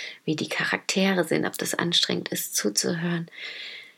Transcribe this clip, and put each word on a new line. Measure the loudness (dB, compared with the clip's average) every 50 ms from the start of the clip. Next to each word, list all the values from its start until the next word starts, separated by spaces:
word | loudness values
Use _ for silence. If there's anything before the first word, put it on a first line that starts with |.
| -8 -10 -12 -8 -2
wie | -2 0
die | 0 0 -2
Charaktere | -2 -2 0 0 0 0 0 0 2 2 4 4 4 4 2
sind, | 4 2 2 2
ob | 0 -2 -4
das | -4 -2 0
anstrengend | 0 0 2 4 2 4 2 2 0 -2 -2
ist, | -4 -4 -4 -2 -2
zuzuhören. | 0 0 0 2 2 0 2 0 0 0 0 0 0 -2 -4 -10 -12 -12 -10 -10 -10 -10 -12 -12 -14 -16 -18 -20